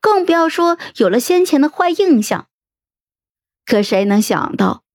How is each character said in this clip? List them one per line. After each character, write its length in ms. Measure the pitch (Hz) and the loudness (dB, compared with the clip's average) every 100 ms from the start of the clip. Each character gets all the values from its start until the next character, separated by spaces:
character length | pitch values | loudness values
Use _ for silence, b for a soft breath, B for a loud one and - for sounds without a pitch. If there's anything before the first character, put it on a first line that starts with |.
更 240 | 427 403 349 | 0 2 2
不 80 | |
要 160 | 339 330 | 0 0
说 280 | 330 339 339 B - | 0 -2 -2 B -2
有 120 | 196 | 0
了 100 | 220 | 0
先 260 | - 359 370 | 0 0 2
前 160 | 285 | 2
的 80 | 294 | 0
坏 200 | - 359 | 0 -2
印 300 | 339 381 247 | 0 2 2
象。 260 | 208 196 - _ _ _ _ _ _ _ _ _ _ _ - | 0 -6 -8 _ _ _ _ _ _ _ _ _ _ _ -4
可 160 | 208 | -2
谁 220 | 202 190 202 | 0 -2 0
能 160 | 208 | 0
想 340 | 214 175 - - | 0 -2 -4 -2
到， 280 | 190 - _ | -4 -4 _